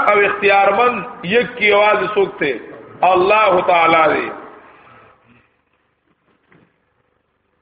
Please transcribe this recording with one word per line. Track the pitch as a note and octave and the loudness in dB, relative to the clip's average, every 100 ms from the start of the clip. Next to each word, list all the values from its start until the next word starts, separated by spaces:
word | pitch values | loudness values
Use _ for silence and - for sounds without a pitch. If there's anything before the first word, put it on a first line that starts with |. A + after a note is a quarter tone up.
| - | 2
او | G#3 G3+ | 2 0
اختیارمند | - G3+ G3 G3 G3 B3 A3+ D#3+ - | 0 0 2 2 2 0 -2 -8 -12
یک | E3+ A3+ G#3+ - | -4 -2 -2 -2
کی | G#3 | 0
آواز | G3+ G#3 G3 F#3 | 2 2 0 -2
څوک | G3+ F#3+ - | -2 -2 -2
ته؟ | D#3 A#2 - - - - | -6 -6 -10 -20 -20 -4
الله | F3 F#3 F#3 G#3+ G#3 F3+ F3+ | 0 2 2 2 2 2 2
تعالی | E3+ E3 E3 D#3 | 2 4 4 2
دی. | C#3 A2+ - - - - - - - - _ A#2 A#2+ _ _ _ _ _ _ _ _ _ _ _ _ _ _ _ _ _ _ _ _ _ _ | 0 -6 -12 -18 -20 -20 -20 -20 -20 -20 _ _ _ _ _ _ _ _ _ _ _ _ _ _ _ _ _ _ _ _ _ _ _ _ _